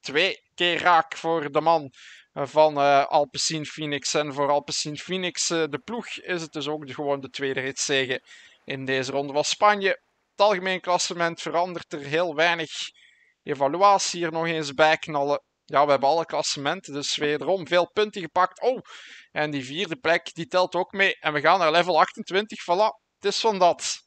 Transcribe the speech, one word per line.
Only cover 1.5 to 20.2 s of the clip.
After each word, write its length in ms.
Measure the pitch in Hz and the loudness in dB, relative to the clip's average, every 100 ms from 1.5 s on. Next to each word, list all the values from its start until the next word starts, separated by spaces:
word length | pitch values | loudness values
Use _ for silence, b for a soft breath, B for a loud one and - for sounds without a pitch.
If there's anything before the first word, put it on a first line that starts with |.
de 80 | 147 | 0
man 300 | 156 165 139 B B B B | 2 2 0 B B B B
van, 460 | - - 151 156 143 | -8 -2 4 4 6
eh, 260 | 139 139 | 4 4
Alpecin 600 | 139 156 143 - - 160 147 | 4 2 0 -2 -4 -4 -8
Phoenix. 480 | - 156 143 - | -8 -6 -6 -2
En 200 | 160 147 | -2 -2
voor 160 | 135 139 | -2 2
Alpecin 480 | 143 139 - 156 147 | 0 0 -6 -6 -8
Phoenix, 520 | - 185 180 - - | -8 -6 -6 -4 -2
eh, 140 | 170 156 | 0 -2
de 80 | 139 | -4
ploeg, 300 | - 233 - | -8 -10 -8
is 340 | - - 180 | -14 -6 -6
het 100 | 160 | -6
dus 160 | 156 143 | -8 -6
ook 180 | 151 143 | -6 -8
de, 80 | |
gewoon 260 | 127 147 139 | -6 -2 -2
de 100 | 131 | -4
tweede 300 | - 139 131 | -6 -4 -2
ritzege 640 | 131 135 - 139 131 127 _ B B B | -4 -4 -2 0 0 -4 _ B B B
in 200 | - 139 | -12 -10
deze 260 | 131 131 127 | -4 -2 -2
ronde 220 | 135 143 | -4 -2
van 120 | 139 | -2
Spanje. 440 | 147 - 208 208 190 - _ _ _ | -2 2 4 4 0 -2 _ _ _
Het 160 | _ 202 | _ 2
algemeen 340 | 190 190 185 | 4 -2 -4
klassement 600 | - 175 - 170 170 165 | 0 0 0 -2 -4 -4
verandert 520 | - 156 185 170 - | -4 -2 -2 -4 -10
er 80 | 160 | -12
heel 340 | 139 156 180 | -4 -2 -2
weinig. 360 | 147 170 170 160 - - _ b b b b | 2 0 0 -4 -8 -12 _ b b b b
Evaluatie 840 | - 139 139 170 202 196 - 175 | -8 -2 0 4 6 6 2 -4
er 80 | 170 | -4
nog 140 | 165 165 | -2 -2
eens 260 | 165 147 | -2 -4
bij 240 | 135 156 156 | 2 4 4
knallen. 460 | - 151 143 143 _ _ | 0 -4 0 -2 _ _
Ja, 200 | _ 139 | _ 2
we 60 | 147 | 4
hebben 180 | 135 135 | 4 4
alle 160 | 165 | 2
klassementen, 680 | 160 147 156 - 143 180 - | 0 -4 -4 -2 -4 -4 -8
dus 240 | 143 143 - | -8 -6 -4
wederom 500 | 147 147 143 190 151 | -2 -2 -2 -2 0
veel 240 | 175 170 | 0 2
punten 320 | - 214 208 | 0 -2 -4
gepakt. 380 | 165 - 180 - | -6 0 0 0
Oh, 180 | 240 254 - B B B B | -2 -2 -8 B B B B
en 200 | 156 151 | -4 -4
die 140 | 143 | -4
vierde 320 | 127 151 196 151 | -8 -6 -6 -4
plek, 380 | - - | 0 0